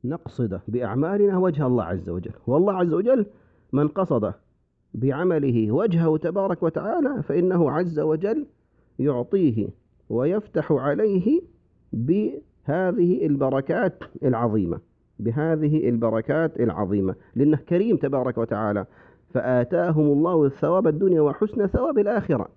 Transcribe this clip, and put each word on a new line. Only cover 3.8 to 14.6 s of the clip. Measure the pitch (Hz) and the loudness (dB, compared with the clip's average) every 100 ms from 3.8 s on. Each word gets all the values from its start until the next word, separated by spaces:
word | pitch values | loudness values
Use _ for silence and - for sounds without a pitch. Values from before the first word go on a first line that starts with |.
| 147 | 0
قصد | 190 185 127 101 - _ _ _ _ _ | 0 0 0 -2 -6 _ _ _ _ _
بعمله | - 131 139 180 165 139 120 107 | -4 -2 0 0 2 2 2 2
وجهه | 131 220 170 165 156 | 2 2 2 2 2
تبارك | 170 190 196 175 | 0 -2 -2 0
وتعالى | 165 165 190 359 277 254 | -2 -2 -4 -2 -2 -2
فإنه | - 156 180 180 151 | -2 0 2 2 2
عز | 147 180 151 | 2 -2 -2
وجل | 156 156 196 302 294 _ _ _ _ - | 0 0 -2 -4 -6 _ _ _ _ -4
يعطيه | 135 123 117 392 226 110 101 - _ _ _ | -2 -2 -2 2 2 2 -4 -8 _ _ _
ويفتح | 110 143 202 208 165 - | -2 0 -2 -4 -6 -2
عليه | 147 135 151 214 196 190 330 359 _ _ _ _ | 0 0 0 0 2 2 0 -2 _ _ _ _
بهذه | - 123 190 214 285 - _ - 160 185 156 175 180 160 | -6 0 0 0 -6 -16 _ -4 -2 -2 0 2 2 0
البركات | 139 135 135 139 170 190 - - - | 0 0 -2 -2 -2 -2 -4 -18 -4
العظيمة، | 143 117 120 107 | -2 0 0 0